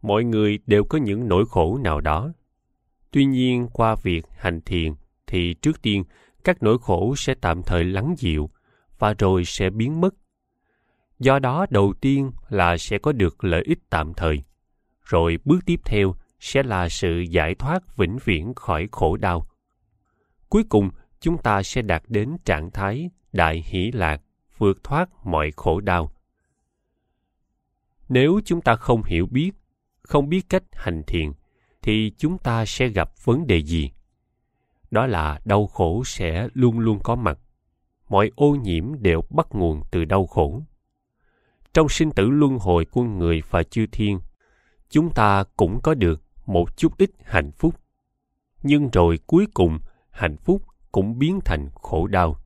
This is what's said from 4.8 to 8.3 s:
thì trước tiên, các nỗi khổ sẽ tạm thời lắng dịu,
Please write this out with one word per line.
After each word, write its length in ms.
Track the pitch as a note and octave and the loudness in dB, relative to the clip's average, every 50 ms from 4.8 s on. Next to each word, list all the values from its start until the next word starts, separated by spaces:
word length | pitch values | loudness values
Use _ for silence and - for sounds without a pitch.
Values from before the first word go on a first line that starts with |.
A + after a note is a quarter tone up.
| D#2+ D#2 D2+ - - _ _ _ _ | -2 -2 -6 -8 -14 _ _ _ _
thì 280 | - - F#2 F2 F2 E2+ | -6 -4 -2 -2 -2 -4
trước 280 | - - D3+ D#3 - - | -2 -2 -2 -2 0 0
tiên, 220 | A2+ G#2 G2+ F2+ - _ _ _ _ _ _ _ | 0 0 0 -2 -6 _ _ _ _ _ _ _
các 180 | - F3+ - - | -2 -2 2 2
nỗi 160 | G#2 A2+ B2 | 2 2 2
khổ 360 | - - G2 E2+ F#2 A2 C#3 | 2 -2 -2 0 0 -2 -2
sẽ 180 | C#3 - - C3 | -4 -4 -4 -4
tạm 280 | - - F2+ E2 F2 F2+ | -2 -2 -2 -2 -2 -2
thời 220 | - F2+ F2 E2+ | -2 0 0 0
lắng 300 | F2+ F#2+ G2 G#2 D3+ F3+ - | 0 -2 -2 -2 -4 -4 -2
dịu, 320 | - F2+ | -2 -2